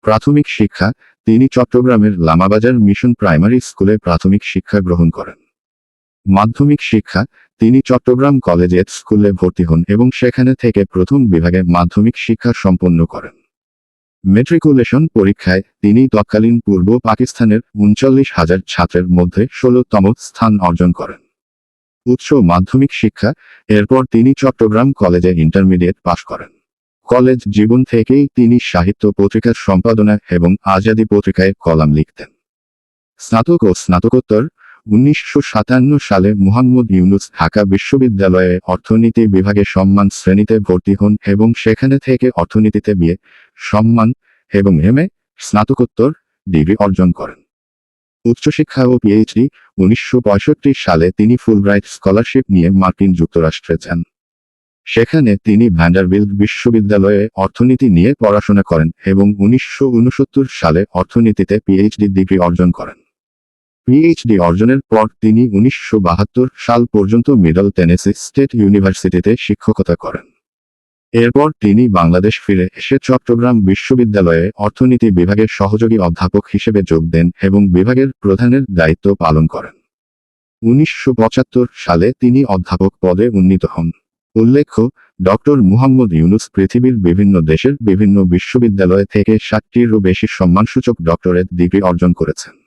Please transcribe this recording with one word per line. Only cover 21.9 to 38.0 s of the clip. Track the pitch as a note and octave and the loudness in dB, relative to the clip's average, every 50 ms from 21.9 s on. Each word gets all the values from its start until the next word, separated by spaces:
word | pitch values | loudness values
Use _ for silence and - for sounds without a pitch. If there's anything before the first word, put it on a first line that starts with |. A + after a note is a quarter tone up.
| _ _ _ | _ _ _
উচ্চ | B2 B2 - - - D3+ C#3 G2+ E2+ | -2 -2 -2 0 0 0 2 2 2
মাধ্যমিক | F2 F2+ F#2+ - - C3 C#3 C#3 - - | 2 0 -2 -2 0 0 0 0 -2 -4
শিক্ষা, | - G#2+ _ - - A2 D#3 _ _ _ - - _ - | -4 -4 _ -4 -4 -4 -4 _ _ _ -20 -20 _ 0
এরপর | G#2+ G#2 G#2 - C3 C3 C3 - | 0 0 2 2 0 0 0 0
তিনি | - A2+ A#2 C3 C#3 - | 0 2 2 2 0 0
চট্টগ্রাম | - C3 B2 - A2+ G#2+ G#2+ A2 B2 C#3 | -2 -2 0 0 -2 0 2 2 0 0
কলেজে | C3+ - G#2 F2+ F2+ F2+ F2 F#2 F2+ E2 D#2 | 0 0 0 0 0 2 2 0 0 2 0
ইন্টারমিডিয়েট | D#2 - G2 F#2+ F#2+ F#2 F2 F2 F2 - _ _ | 2 2 2 2 2 2 2 0 -2 -2 _ _
পাশ | F2+ F2 - - | -4 -4 -4 -6
করেন। | - - - - - _ _ _ _ _ _ _ _ _ _ _ - | -14 -14 -14 -14 -20 _ _ _ _ _ _ _ _ _ _ _ 0
কলেজ | A#2+ B2+ B2+ B2+ C3 A#2+ - G2+ | 0 2 4 2 0 0 -4 -4
জীবন | G2+ G#2 G#2+ A2 A#2 B2+ C3 | 0 0 2 2 2 0 0
থেকেই | - - A2+ A2 - C3 C#3 C#3+ C#3 _ | 0 0 -2 0 2 2 2 2 0 _
তিনি | - B2 A2+ A#2+ A#2+ - - | 0 2 2 2 0 0 -2
সাহিত্য | - F2+ F2 G2 G#2 _ - G#2 G2 - | -2 0 0 0 -2 _ -2 -2 0 0
পত্রিকার | G2+ G2+ - A2 - A#2+ A2+ - - | -2 0 0 -2 -2 -2 -4 -2 -2
সম্পাদনা | - G2 F#2 F#2 A#2 A2+ A2 G#2 G#2 G#2 G#2 _ - | -2 -2 0 0 0 0 2 2 0 0 -2 _ -4
এবং | F2+ F2 E2+ F2 F#2+ - _ F#2+ F#2+ | -2 0 0 0 0 -2 _ -2 -2
আজাদী | F#2+ G#2 A2+ A2 A2 A2 G#2+ | 0 0 0 0 0 0 0
পত্রিকায় | G#2 G2+ - G2 - - F#2+ G2 G2 _ - | 0 0 0 -2 -2 0 0 0 -2 _ -4
কলাম | E2+ D#2+ D#2+ D#2 D2+ | -2 0 2 2 2
লিখতেন। | D2 D2+ D#2 _ _ - - - _ _ _ _ _ _ _ _ _ _ _ _ _ _ _ _ _ _ | 0 0 -2 _ _ -18 -18 -18 _ _ _ _ _ _ _ _ _ _ _ _ _ _ _ _ _ _
স্নাতক | - - A2+ A2+ A#2 - F3 E3+ - | -8 -4 -2 -2 0 0 0 2 2
ও | G2 F2+ - | 0 -2 -2
স্নাতকোত্তর, | - - F#2 F2+ - A#2 - B2+ - _ G#2+ G#2 C3 E3 _ _ _ - - _ _ | -2 -2 -2 0 0 2 0 0 0 _ -2 0 0 -2 _ _ _ -20 -20 _ _
উনিশশো | A2 G#2 A2 C3 C#3+ D3+ - - - - D3 C#3 - | -2 0 2 2 2 0 -2 -4 -10 -8 -8 -8 -4
সাতান্ন | - A2 G#2+ - B2+ B2+ B2+ C#3 D3 C#3 - - | -4 -6 -2 0 0 0 2 2 0 -2 -2 -2
সালে | G2+ F#2+ F#2 G2+ G#2+ G2+ F#2+ | -2 0 0 0 0 0 0
মুহাম্মদ | F#2+ G#2 B2 B2+ B2+ B2+ B2+ A#2+ G#2+ | 0 2 2 2 2 2 2 0 0
ইউনূস | F#2+ F#2 F2+ F#2+ G2 G2 - - _ - | 0 2 2 2 2 0 -2 -8 _ -6
ঢাকা | E2 E2 - G#2+ G#2 | -6 -2 0 0 0
বিশ্ববিদ্যালয়ে | G2 F#2+ G2 - - - C3+ | 0 0 -2 0 -2 0 0